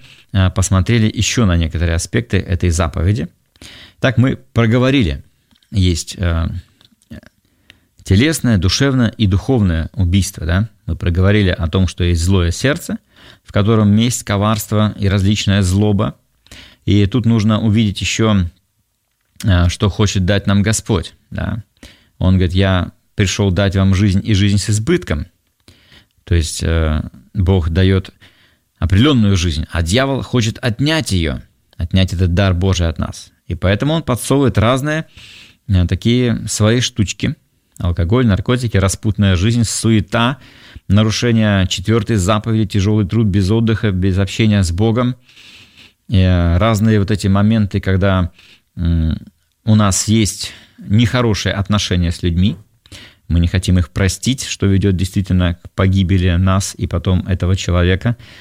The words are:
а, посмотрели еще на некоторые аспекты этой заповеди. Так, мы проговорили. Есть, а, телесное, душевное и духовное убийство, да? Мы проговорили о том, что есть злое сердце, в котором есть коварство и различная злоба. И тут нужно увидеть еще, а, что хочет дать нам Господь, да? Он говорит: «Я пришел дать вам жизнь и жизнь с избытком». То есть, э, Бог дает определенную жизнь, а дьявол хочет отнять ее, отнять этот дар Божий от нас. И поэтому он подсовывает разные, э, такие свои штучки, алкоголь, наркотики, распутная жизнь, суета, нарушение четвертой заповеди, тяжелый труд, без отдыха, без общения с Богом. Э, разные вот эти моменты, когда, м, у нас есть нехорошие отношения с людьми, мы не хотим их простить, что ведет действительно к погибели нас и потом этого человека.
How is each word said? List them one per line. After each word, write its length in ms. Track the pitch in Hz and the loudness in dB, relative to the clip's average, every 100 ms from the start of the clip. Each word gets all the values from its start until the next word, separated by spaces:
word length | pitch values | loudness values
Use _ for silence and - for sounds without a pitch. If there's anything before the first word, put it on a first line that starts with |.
| - - _ | -8 -20 _
а, 180 | 98 92 | 0 0
посмотрели 640 | - 92 95 87 117 110 | 0 0 0 2 2 0
еще 320 | - 104 - 104 | 0 -2 0 2
на 120 | 85 | 2
некоторые 380 | 80 82 82 82 | 0 -2 -2 -2
аспекты 420 | - 120 117 95 | -2 -4 -2 -4
этой 320 | - 92 90 | -2 -2 0
заповеди. 580 | 82 82 - 85 107 170 _ _ _ - - - _ | 0 -2 -2 0 0 -4 _ _ _ -20 -20 -20 _
Так, 180 | 131 123 | 0 2
мы 200 | 131 - | 2 0
проговорили. 880 | - 117 117 123 127 139 87 69 - _ _ _ _ | -6 0 2 2 2 2 0 -4 -10 _ _ _ _
Есть, 440 | 104 90 82 - - | 0 0 0 -6 -6
а, 320 | 87 82 82 87 - _ _ _ _ - - _ _ _ _ _ _ _ | -2 -2 -4 -6 -12 _ _ _ _ -20 -20 _ _ _ _ _ _ _
телесное, 540 | - 95 147 156 127 104 | 0 2 2 0 0 2
душевное 520 | 87 - 139 131 113 | 2 0 0 2 0
и 180 | - 104 | 0 0
духовное 640 | 95 - 131 98 82 76 | 0 0 0 2 0 -4
убийство, 520 | - 87 98 - - 80 | -2 0 0 0 -4 -2
да? 240 | 90 117 _ - | -2 -2 _ -10
Мы 100 | 80 | -4
проговорили 540 | 87 85 95 104 95 | -2 2 2 4 2
о 180 | 87 80 | 0 -2
том, 200 | 95 92 | 0 -2
что 160 | - | 0
есть 180 | 87 85 | 0 0
злое 300 | 85 98 85 | 2 2 0
сердце, 460 | - 131 165 - 226 _ _ - - | -2 -2 -2 -6 -10 _ _ -20 -20
в 80 | - | -6
котором 420 | - 101 110 104 107 | -2 2 2 4 2
есть 260 | 120 - | 2 -2
коварство 720 | - 101 104 110 - 107 107 - | -4 -2 0 -2 -2 -2 -2 -2
и 120 | 98 | -2
различная 540 | 101 95 90 - 98 | 0 0 0 0 0
злоба. 540 | 92 95 107 98 117 - _ _ _ - - _ - | 2 2 2 0 -2 -6 _ _ _ -20 -20 _ 0
И 200 | 101 101 | 2 2
тут 180 | 131 117 | 0 2
нужно 340 | 117 104 107 | 2 2 0
увидеть 400 | 110 104 107 95 | 2 2 0 -2
еще, 480 | - - 110 101 85 - _ _ _ _ _ _ _ - | -4 -2 2 2 0 -6 _ _ _ _ _ _ _ -6
а, 240 | 101 90 87 | 0 2 2
что 220 | - 104 | 0 -2
хочет 360 | - 101 98 90 | 0 -2 0 0
дать 220 | 101 104 | 0 0
нам 140 | 101 | 0
Господь, 520 | 98 110 - 95 - - _ | 0 -2 -2 -4 -4 -14 _
да? 340 | - 85 113 - _ - - _ - | -8 -6 -6 -10 _ -20 -20 _ -4
Он 160 | 90 92 | 2 2
говорит: 200 | 90 92 | 2 2
«Я 380 | 98 92 85 - _ - | 0 0 -4 -10 _ -4
пришел 360 | 98 - 101 | -2 0 0
дать 240 | 90 98 98 | 2 0 2
вам 180 | 95 | 2
жизнь 280 | 92 104 95 | 2 2 0
и 100 | 104 | 0
жизнь 240 | 98 101 101 | 0 2 0
с 120 | - | 0
избытком». 580 | 104 113 175 - 76 - _ _ _ _ _ _ - _ _ | -2 0 -2 -2 -6 -8 _ _ _ _ _ _ -20 _ _
То 120 | - 85 | -2 0
есть, 280 | 76 - | 0 -4
э, 380 | 82 82 80 76 - - - | -2 0 0 -2 -4 -12 -10
Бог 360 | - 92 95 80 | -2 0 2 0
дает 420 | 82 92 95 - - - _ _ _ _ - | 2 2 2 -2 -12 -20 _ _ _ _ -6
определенную 580 | 82 95 143 131 101 95 | 0 2 4 4 2 2
жизнь, 300 | 87 76 78 | 0 -4 -4
а 120 | 82 | -4
дьявол 380 | 82 110 139 131 | -2 0 0 -4
хочет 360 | 107 127 110 - | -4 -2 -2 -4
отнять 520 | 127 107 143 160 - | -6 -4 -2 -2 -2
ее, 300 | 92 78 64 - _ _ - | -2 -2 -4 -10 _ _ -10
отнять 380 | 82 95 92 | -4 0 0
этот 200 | 87 92 | 0 0
дар 200 | 85 98 | 2 2
Божий 340 | 87 95 92 82 | 2 0 0 -2
от 100 | 78 | -4
нас. 340 | 80 - - _ - | -8 -10 -20 _ -10
И 100 | 85 | -4
поэтому 380 | 92 104 139 | -2 0 0
он 100 | 165 | -2
подсовывает 540 | 147 120 - 139 135 - | -2 -4 -2 0 2 2
разные, 480 | 113 131 147 156 - - - - - _ - | 0 0 -2 -4 -8 -14 -20 -20 -20 _ -2
э, 180 | 92 87 | 0 0
такие 600 | 92 113 123 123 113 110 | 0 0 2 2 -2 -4
свои 320 | - 107 123 | 0 2 2
штучки, 560 | 117 - 98 - - 147 _ _ _ - | 0 -2 -4 -4 -6 -6 _ _ _ -6
алкоголь, 480 | 87 85 85 123 120 | -4 -2 0 2 2
наркотики, 480 | 90 - 127 123 98 | 0 0 -2 -2 0
распутная 640 | 95 - 110 104 98 90 | 0 -2 -4 0 2 2
жизнь, 260 | 104 120 | 2 0
суета, 720 | 110 - 113 110 82 113 117 139 - - - - - | -2 -2 0 2 0 -2 -2 -4 -12 -20 -20 -14 0
нарушение 760 | 101 110 - 123 113 107 101 95 | 2 2 0 0 2 2 2 0
четвертой 500 | - 90 113 104 110 | -2 -2 0 0 0
заповеди, 500 | 90 107 113 110 104 | 0 0 0 -2 0
тяжелый 400 | 104 98 107 101 | 0 0 2 0
труд, 200 | 110 110 | 0 0
без 220 | 101 92 | 2 2
отдыха, 420 | 113 113 107 107 | 2 0 0 -2
без 260 | 92 95 92 | 0 0 0
общения 460 | 98 - 110 104 | -2 0 2 2
с 80 | 87 | 2
Богом. 440 | 85 113 110 123 123 _ - - - - - - _ - | 0 0 0 -2 -6 _ -20 -20 -20 -20 -20 -20 _ -4
Э, 480 | 92 92 90 85 87 | 0 2 2 2 2
разные 420 | 110 107 110 107 | 2 2 2 2
вот 100 | 98 | 0
эти 180 | 104 101 | -2 0
моменты, 520 | 98 104 113 101 101 | 2 2 2 0 -2
когда, 520 | 98 95 98 92 87 - - _ _ - | -2 0 2 0 -2 -6 -20 _ _ -6
м, 420 | 85 82 80 - - - _ _ | -2 0 0 -4 -8 -20 _ _
у 120 | 113 107 | 0 2
нас 340 | 104 90 - | 2 0 0
есть 420 | 113 98 - - - - - | 0 0 -4 -12 -16 -20 -16
нехорошие 760 | - 107 120 127 117 101 98 | -2 2 2 2 0 0 -2
отношения 580 | 92 98 104 - 90 85 | -4 -2 -2 -2 -2 -2
с 100 | 85 | -2
людьми, 360 | 90 85 98 170 - _ _ - - _ - | -2 0 0 -2 -10 _ _ -20 -20 _ -4
мы 100 | 82 | 0
не 80 | 85 | 0
хотим 320 | 95 92 90 | 0 0 0
их 120 | 90 | 0
простить, 520 | - 98 - - 127 | -2 -2 -2 -4 -4
что 220 | - - 101 | -6 -4 0
ведет 320 | 98 98 90 | 2 0 0
действительно 580 | 95 110 92 92 87 87 | -2 -4 -2 0 0 -4
к 140 | - | -8
погибели 640 | - 95 98 87 95 90 87 | -2 0 2 2 2 2 2
нас 400 | 92 95 - - | 2 0 -2 -6
и 100 | - | -6
потом 400 | 85 98 92 - | -4 0 0 0
этого 280 | 90 90 95 | -2 -2 -2
человека. 600 | - 87 87 95 120 120 - - | 0 0 2 0 -2 -6 -10 -20